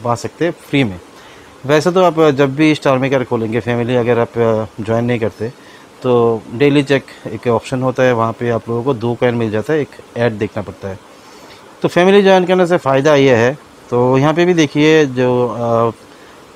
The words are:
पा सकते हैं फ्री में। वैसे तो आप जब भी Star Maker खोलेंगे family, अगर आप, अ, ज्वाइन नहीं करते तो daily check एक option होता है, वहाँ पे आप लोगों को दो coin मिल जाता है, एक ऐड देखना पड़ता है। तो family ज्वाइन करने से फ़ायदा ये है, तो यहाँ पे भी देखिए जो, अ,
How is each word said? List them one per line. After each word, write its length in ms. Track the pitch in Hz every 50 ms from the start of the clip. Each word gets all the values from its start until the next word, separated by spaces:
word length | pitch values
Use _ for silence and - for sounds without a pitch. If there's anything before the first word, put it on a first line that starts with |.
| 107
पा 100 | 120 120
सकते 300 | 117 - 107 - - 156
हैं 80 | 175 160
फ्री 320 | - - - 147 139 131
में। 160 | 104 90 87 - - - - - - - - - - - - -
वैसे 240 | 127 151 156 139 180
तो 120 | 170 185 185
आप 180 | 175 156 160
जब 360 | 160 151 135 131 143 135 131
भी 180 | 147 156 156 147
Star 240 | - - 147 131 127
Maker 260 | 135 131 139 131 123
खोलेंगे 360 | - 123 117 113 107 110 120
family, 340 | - 120 120 120 120 117 127
अगर 240 | 123 113 120 120 117
आप, 200 | 117 - - 117
अ, 440 | 117 113 110 107 110 104 - - 104
ज्वाइन 220 | 107 113 117 120
नहीं 160 | 120 123 113
करते 500 | 113 104 - - 104 120 135 - - - - - - - - - -
तो 400 | 127 123 120 117 117 113 107 98 - 120
daily 280 | 117 143 143 139 147 139
check 220 | 139 139 131 - - - - -
एक 220 | 110 110 110 - 123
option 340 | 117 110 - - 135 127 127
होता 200 | 131 120 - 127
है, 100 | 127 123
वहाँ 200 | 113 113 113 110
पे 180 | - 120 120
आप 180 | 117 110 - 117
लोगों 160 | 117 120 117
को 100 | 139 139
दो 200 | 107 117 120 120
coin 200 | - 127 123 117
मिल 160 | 120 113 110
जाता 220 | 104 107 101 - 156
है, 80 | 156
एक 80 | 135 - - - - - -
ऐड 160 | 120 113 120 110
देखना 300 | 101 110 98 - 110 95
पड़ता 260 | 101 - - - 98
है। 100 | 92 92 - - - - - - - - - - - - - - - - -
तो 60 | 160
family 340 | - 175 175 190 196 202 196
ज्वाइन 220 | 196 190 185 180
करने 220 | 170 185 185 185
से 100 | 165 180
फ़ायदा 380 | 170 - 135 135 135 135 156 147
ये 200 | 139 135 135 123
है, 240 | 110 117 123 147 147 - - - - - -
तो 280 | 123 123 123 127 131 131
यहाँ 160 | 139 156 151
पे 100 | 170 175
भी 100 | 180 180
देखिए 520 | 165 156 - - 147 151 156 156 156 151
जो, 420 | 135 127 123 127 123 123 123 123 117
अ, 420 | 107 117 120 117 117 113 117 113 107 - - - - - - - - - - - -